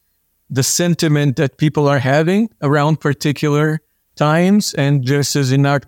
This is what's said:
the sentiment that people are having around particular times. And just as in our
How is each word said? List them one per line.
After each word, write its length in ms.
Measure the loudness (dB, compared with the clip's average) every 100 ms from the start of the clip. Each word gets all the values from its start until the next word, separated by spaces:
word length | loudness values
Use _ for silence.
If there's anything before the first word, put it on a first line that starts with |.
| _ _ _ _ _
the 140 | -4
sentiment 720 | -2 -2 -2 0 0 0 0 0
that 200 | -4 0
people 300 | -2 0 0
are 120 | 0
having 500 | 0 0 2 0 -2 -4
around 380 | -2 0 0 0
particular 800 | -2 -2 -4 -2 -2 0 0 -4 -8 _ _ -4
times. 580 | 0 2 2 2 0
And 300 | -2 0 0 0
just 300 | -2 0 -2
as 140 | 0
in 120 | 2 2
our 140 | 0